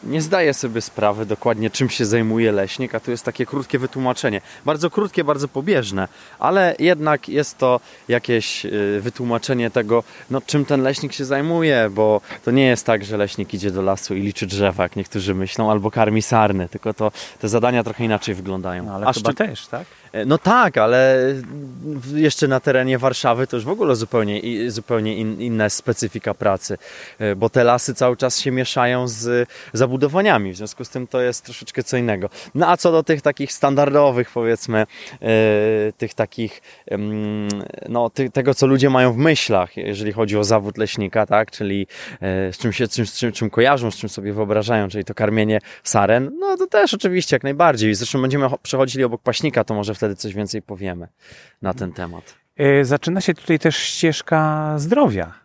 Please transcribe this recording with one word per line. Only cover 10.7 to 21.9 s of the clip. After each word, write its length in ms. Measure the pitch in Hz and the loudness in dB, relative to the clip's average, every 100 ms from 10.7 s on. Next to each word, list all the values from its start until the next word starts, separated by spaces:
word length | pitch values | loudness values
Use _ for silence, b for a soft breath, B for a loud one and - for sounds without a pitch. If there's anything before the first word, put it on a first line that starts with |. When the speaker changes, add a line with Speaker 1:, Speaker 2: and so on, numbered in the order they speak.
| 143 | 2
Speaker 1:
leśnik 300 | 131 139 143 | 2 -2 -6
się 120 | - | -8
zajmuje, 640 | 135 139 151 170 165 131 110 | -4 -2 0 0 2 2 2
bo 300 | 98 107 107 B B | 2 4 2 B B
to 60 | - | 0
nie 160 | 127 135 | 4 4
jest 200 | 120 - | 2 2
tak, 180 | 110 | 0
że 120 | 98 107 | 0 -2
leśnik 380 | 101 - 98 | -2 -2 -6
idzie 160 | 101 98 | -4 -2
do 120 | 92 | 0
lasu 320 | 95 98 - | 0 0 -2
i 60 | 95 | -4
liczy 260 | 98 - 98 | -4 -4 -6
drzewa, 360 | 98 101 92 | 0 0 2
jak 140 | 90 - | -2 -2
niektórzy 380 | 95 104 95 | -6 -4 -2
myślą, 360 | 92 95 - 110 | -2 -4 -2 0
albo 200 | 107 101 | 2 0
karmi 320 | 120 110 110 | 2 2 2
sarny, 460 | - 117 107 101 87 | 2 2 4 2 -4
tylko 260 | - 113 | -6 -8
to, 180 | 107 107 B B B | -2 -2 B B B
te 80 | 110 | -2
zadania 360 | 113 117 123 | 2 2 0
trochę 200 | 113 107 | -2 -4
inaczej 300 | 117 104 - | -2 -2 -2
wyglądają. 500 | 92 95 95 92 90 | -8 -6 -6 -6 -8
Speaker 2:
No, 100 | 98 | -8
ale 120 | 98 110 | -2 -2
Speaker 1:
A 60 | |
Speaker 2:
chyba 180 | 123 104 | 0 -2
Speaker 1:
szczeg-, 60 | - | -2
Speaker 2:
też, 300 | 208 123 - | -4 -6 -12
tak? 180 | 120 180 b b | -12 -12 b b
Speaker 1:
e, 120 | - | -6
no 140 | 110 156 | 0 2
tak, 380 | - 240 214 127 | 4 4 4 4
ale 420 | 110 127 131 131 131 135 123 147 139 127 | 4 6 6 4 2 -2 -8 -14 -14 -12
w-, 340 | 143 | -10